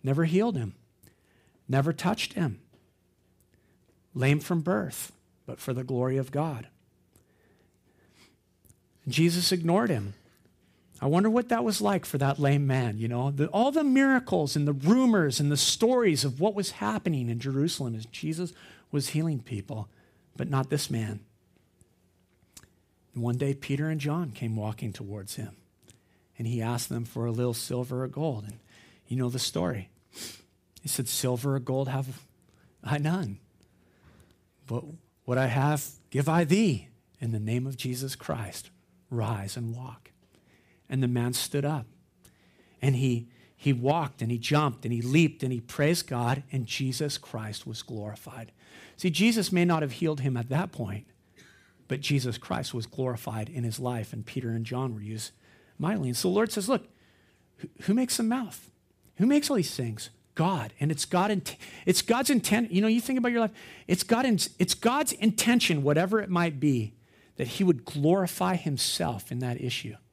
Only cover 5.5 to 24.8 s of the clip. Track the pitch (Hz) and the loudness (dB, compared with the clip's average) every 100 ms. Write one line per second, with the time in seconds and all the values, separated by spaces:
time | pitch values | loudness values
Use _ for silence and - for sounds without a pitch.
5.5 | 117 - 123 127 127 127 135 131 143 160 | -12 -6 -6 -2 -2 0 0 -2 -2 -4
6.5 | 123 113 _ _ _ _ _ _ _ _ | -6 -12 _ _ _ _ _ _ _ _
7.5 | _ _ _ _ _ _ _ - _ _ | _ _ _ _ _ _ _ -20 _ _
8.5 | _ _ _ _ _ - 123 170 170 180 | _ _ _ _ _ -4 4 4 4 2
9.5 | 185 165 185 233 135 101 101 _ _ _ | 2 4 4 4 0 -4 -10 _ _ _
10.5 | _ _ _ _ - 139 165 214 226 247 | _ _ _ _ -6 2 4 4 2 2
11.5 | 233 233 196 208 196 - 139 139 139 143 | 0 0 0 0 0 -2 0 0 2 2
12.5 | 143 139 131 120 107 113 120 135 139 147 | 4 2 0 0 -2 -2 0 -2 0 0
13.5 | 196 254 294 294 262 269 262 247 180 147 | 2 2 4 4 4 6 4 2 0 2
14.5 | 151 147 139 147 240 254 214 151 123 143 | 0 0 2 4 6 6 6 4 2 2
15.5 | 143 - - 226 254 226 151 143 127 196 | 2 2 2 4 4 4 2 0 0 0
16.5 | 202 185 - 208 214 196 147 120 117 131 | 0 -6 -4 -2 -2 -2 -2 0 -2 -2
17.5 | 135 156 - 131 113 110 - 151 160 175 | 0 0 0 -4 -6 -8 -8 -6 -4 -6
18.5 | - - - _ 143 139 151 165 143 - | -8 -20 -20 _ -4 -2 -2 0 -2 -4
19.5 | 104 - 110 104 _ _ _ _ - 175 | -8 -6 -10 -10 _ _ _ _ -8 -2
20.5 | 135 131 143 - 120 107 104 - _ _ | -2 0 -4 -2 -4 -4 -8 -14 _ _
21.5 | _ _ _ _ _ _ _ _ _ _ | _ _ _ _ _ _ _ _ _ _
22.5 | - - _ _ _ _ 120 117 123 139 | -20 -20 _ _ _ _ -6 -2 0 -2
23.5 | 139 - 139 156 156 143 160 165 107 117 | -4 -4 -2 -2 -2 -2 -4 -4 -6 -4
24.5 | 110 107 110 | -4 -4 -6